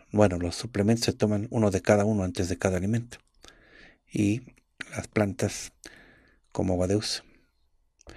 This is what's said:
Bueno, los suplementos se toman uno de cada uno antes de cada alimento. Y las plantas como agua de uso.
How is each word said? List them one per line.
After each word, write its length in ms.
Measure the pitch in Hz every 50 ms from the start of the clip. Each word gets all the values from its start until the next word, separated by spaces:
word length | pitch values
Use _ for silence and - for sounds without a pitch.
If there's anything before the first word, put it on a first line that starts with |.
| - _
Bueno, 260 | - 104 104 101 90
los 180 | 87 87 85 85
suplementos 520 | - - 113 - 101 101 104 117 113 -
se 80 | - -
toman 340 | - - 107 107 104 104 -
uno 220 | - 123 107 104
de 100 | 95 95
cada 240 | - - 107 104 101
uno 200 | 107 110 104 92
antes 260 | 90 87 - 95 87
de 80 | 92 -
cada 180 | - 98 92
alimento. 400 | 90 90 101 113 117 120 - - - _ _ _ _ _ - - _ _ _ - - - - - _ _ _ -
Y 300 | - 104 101 107 127 - - - _ _ _ _ _ - - -
las 140 | 110 - -
plantas 640 | - 107 104 101 95 - - 101 - - - - - _ - - - - - - - - _ _ _ _ _ _ _
como 220 | - 101 92 92
agua 140 | 87 90 90
de 80 | 98
uso. 260 | 107 110 - - - - - - _ _ _ _ _ _ _ _ _ _ _ _ _ _ - -